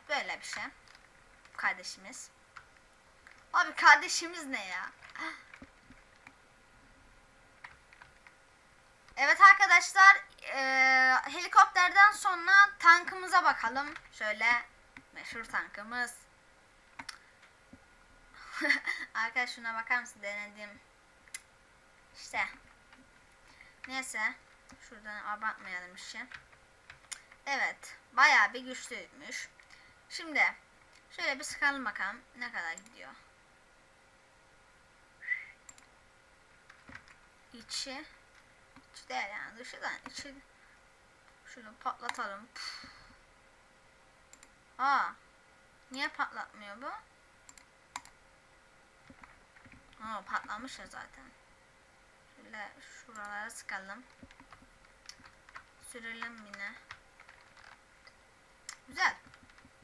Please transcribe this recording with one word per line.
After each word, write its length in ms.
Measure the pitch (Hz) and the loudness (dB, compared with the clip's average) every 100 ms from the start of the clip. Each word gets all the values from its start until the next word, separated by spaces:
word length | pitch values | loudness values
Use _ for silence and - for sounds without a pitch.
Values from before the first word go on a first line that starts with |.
| - | -4
böyle 320 | 277 196 165 | -4 -4 -8
bir 40 | |
şey. 180 | - - 240 - - - - - - - - - | -10 -10 -12 -14 -20 -20 -20 -20 -20 -20 -20 -4
Kardeşimiz. 760 | 208 185 180 - 196 262 - - - - - - - - - - - - - | -4 -4 -10 -14 -16 -18 -18 -20 -20 -20 -20 -20 -20 -20 -20 -20 -20 -20 -2
Abi 220 | 339 339 | 0 0
kardeşimiz 720 | - 320 285 254 - 330 349 277 | 6 8 8 6 -6 -6 -10 -10
ne 200 | 247 190 | -10 -8
ya? 240 | 180 196 - - - 320 - - - - - - - - - - - - - - - - - - - - - - - - - - - - - - - - - - - - - - - | -10 -10 -14 -20 -12 -12 -12 -20 -20 -20 -20 -20 -20 -20 -20 -20 -20 -20 -20 -20 -20 -20 -20 -20 -20 -20 -20 -20 -20 -20 -20 -20 -20 -20 -20 -20 -20 -20 -20 -20 -20 -20 -20 -16 -2
Evet 240 | 277 320 | 2 10
arkadaşlar, 760 | 392 392 381 349 359 392 392 392 - - | 10 10 8 6 6 8 10 10 2 -16
e, 180 | - 262 269 262 262 262 262 262 | -8 -4 0 4 4 6 6 4
helikopterden 880 | 277 311 381 403 403 370 359 381 415 | 0 -8 4 8 8 6 4 10 8
sonra 400 | 415 403 359 339 392 403 - | 8 -2 0 6 8 8 8
tankımıza 680 | 339 349 339 370 370 370 | 8 8 6 -8 2 4
bakalım. 500 | 320 262 233 262 285 - - | 4 2 -2 -4 -6 -10 -18
Şöyle 340 | - 214 214 226 240 - - - - - | -8 -6 0 0 0 -2 -20 -20 -20 -20
meşhur 320 | 156 - 233 | -18 -14 -12
tankımız. 720 | 220 196 165 - 214 247 240 - - - - - - - - - - - - - - - - - - - - - - - - - | -8 -8 -8 -12 -10 -8 -8 -10 -20 -20 -20 -20 -20 -20 -20 -20 -18 -18 -20 -20 -20 -20 -20 -20 -20 -20 -20 -20 -20 -20 -14 -6
<laughs> 40 | 302 262 - - - | 0 0 -2 -8 -8
Arkadaş 400 | 220 226 254 247 | -6 -6 -4 -6
şuna 200 | - 233 | -8 -8
bakar 260 | 226 226 247 | -8 -4 -4
mısın? 220 | 233 214 | -4 -12
Denedim. 580 | 202 208 208 208 208 220 - - - - - - - - - - - - - - | -10 -10 -12 -16 -20 -20 -20 -20 -20 -20 -18 -18 -18 -20 -20 -20 -20 -20 -20 -20
İşte. 320 | - 214 190 - - - - - - - - - - - - - - | -10 -6 -6 -8 -20 -20 -20 -20 -20 -20 -20 -20 -20 -20 -20 -20 -12
Neyse. 460 | 262 254 220 220 254 - - - 262 | -10 -8 -4 -6 -6 -20 -20 -20 -20
Şuradan 440 | - 220 214 208 | -20 -20 -16 -12
abartmayalım 720 | 202 208 220 - 196 180 180 | -10 -6 -6 -6 -12 -12 -14
işi. 320 | 185 - 220 247 - - - - - - - - - - - 277 | -18 -16 -14 -16 -18 -20 -20 -20 -20 -20 -20 -18 -18 -18 -16 -6
Evet. 500 | 269 185 - - - - | -4 -4 -6 -18 -20 -6
Bayağı 400 | 247 294 254 202 | 4 6 8 4
bir 80 | 247 | 0
güçlüymüş. 880 | 254 254 - 220 170 - 294 - - - - - - - - | -12 -12 -12 -14 -14 -20 -14 -12 -12 -18 -20 -20 -20 -20 -16
Şimdi 460 | - 330 269 185 - - - - - - | -12 -4 0 0 -2 -20 -20 -20 -20 -20
şöyle 280 | - 330 269 | -8 -6 -4
bir 60 | |
sıkalım 400 | 302 - 285 277 | -8 -2 -2 0
bakalım 360 | 233 - 196 240 - 240 | -6 -6 -8 -10 -18 -14
ne 160 | 240 | -12
kadar 200 | 220 165 | -10 -10
gidiyor. 380 | 170 190 - - - - - - - - - - - - - - - - - - - - - - - - - - - - - - - - - - - - - - - - - - - - - - | -12 -16 -20 -20 -20 -20 -20 -20 -20 -20 -20 -20 -20 -20 -20 -20 -20 -20 -20 -20 -20 -20 -20 -20 -16 -8 -8 -8 -20 -20 -20 -20 -20 -20 -20 -20 -20 -20 -20 -20 -20 -20 -20 -20 -20 -20 -20 -20
İçi. 520 | 233 - - 277 269 311 - - - - - - - - | -20 -12 -10 -10 -12 -16 -20 -20 -20 -20 -20 -20 -20 -20
İçi 160 | - - | -20 -10
değil 200 | 254 202 | -8 -8
yani. 300 | 208 139 220 | -10 -14 -16
Dışı 240 | 254 - | -18 -10
da 80 | 196 160 - | -10 -10 -14
içi. 240 | - 285 269 - - - - - - - - - - - | -16 -16 -18 -20 -20 -20 -20 -20 -20 -20 -20 -20 -20 -20
Şunu 280 | - 220 233 | -20 -20 -10
patlatalım. 680 | 262 - - - 339 294 240 | -8 -8 -10 -8 -8 -10 -16
Püf. 300 | - - - - - - - - - - - - - - - - - - - - - - - | -16 -14 -14 -18 -20 -20 -20 -20 -20 -20 -20 -20 -20 -20 -20 -20 -20 -20 -20 -20 -20 -20 -2
Aa. 340 | 269 262 185 - - - - - - - - | 2 2 0 -6 -20 -20 -20 -20 -20 -20 -18
Niye 180 | 262 302 | -8 -8
patlatmıyor 760 | - - - - 208 208 208 | -6 -8 -8 -16 -16 -18 -14
bu? 80 | 294 403 - - - - - - - _ - - - - - - - - - - - - - - - - - - - - - - | -14 -16 -20 -20 -20 -20 -20 -20 -20 _ -18 -18 -18 -20 -20 -20 -20 -20 -20 -20 -20 -20 -20 -20 -20 -20 -20 -20 -20 -20 -20 -16
Aa, 180 | 220 208 | -12 -10
patlamış 560 | 196 220 - 214 262 - | -6 -8 -6 -12 -12 -16
ya 80 | - | -16
zaten. 380 | - - - 262 - - - - - - - - - - - 214 | -18 -18 -20 -20 -20 -20 -20 -20 -20 -20 -20 -20 -20 -20 -20 -20
Şöyle 180 | 214 202 294 | -18 -18 -20
şuralara 680 | - - - 220 208 208 220 | -20 -20 -20 -16 -14 -12 -12
sıkalım. 540 | - - 196 190 220 254 - - - - - - - - - - - - - - - - - | -14 -12 -12 -12 -18 -20 -20 -20 -20 -20 -20 -20 -20 -20 -20 -20 -20 -20 -20 -20 -20 -20 -20
Sürelim 640 | - 240 226 226 226 233 208 | -20 -16 -14 -12 -12 -14 -18
yine. 280 | 202 202 240 - - - - - - - - - - - - - - - - - - - - - | -14 -14 -14 -20 -20 -20 -20 -20 -20 -20 -20 -20 -20 -20 -20 -20 -20 -20 -20 -20 -20 -20 -20 -16
Güzel. 280 | 294 359 - - - - - - - | -2 -2 -2 -16 -20 -20 -20 -20 -20